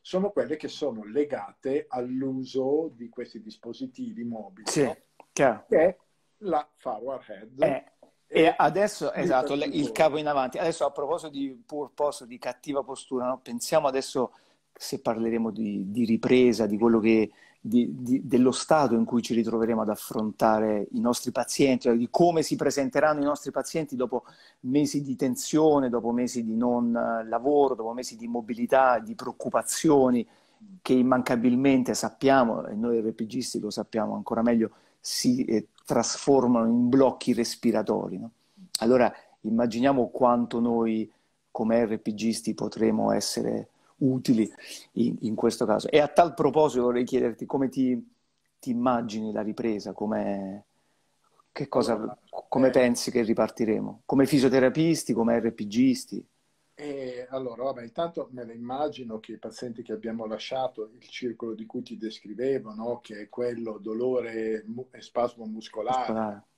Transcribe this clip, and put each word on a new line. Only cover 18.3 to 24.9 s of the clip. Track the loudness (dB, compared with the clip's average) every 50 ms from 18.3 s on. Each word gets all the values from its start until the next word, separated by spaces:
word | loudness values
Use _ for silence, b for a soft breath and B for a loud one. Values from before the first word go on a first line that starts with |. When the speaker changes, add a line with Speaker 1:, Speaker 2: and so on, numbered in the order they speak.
| 4 4 6 4
Speaker 2:
stato | 4 2 2 2 4 4 4 4 4
in | 2 2
cui | 2 0 -2
ci | 0 0 0
ritroveremo | 0 0 0 0 0 0 0 0 0
ad | 0 -2
affrontare | -4 -4 -6 -8 -6 -4 -4 -4 -2 2 2 4 4 4 2 0 0 -2 -4 -4
i | -4 -2
nostri | 0 0 0 0 -4 -4
pazienti, | -4 -4 -4 -4 2 2 4 4 4 2 2 2 2 2
di | 0 0
come | 2 4 4 4 4 2
si | 0 0 -2
presenteranno | -2 0 0 0 0 -2 0 4 6 6 6 6 4
i | 0
nostri | 0 -2 -2 -6 -6
pazienti | -6 -6 -6 -4 -4 -4 -4 -4 -2
dopo | -2 -2 -2 -2 -4 b b b b b b b b
mesi | -6 0 2 2 2 2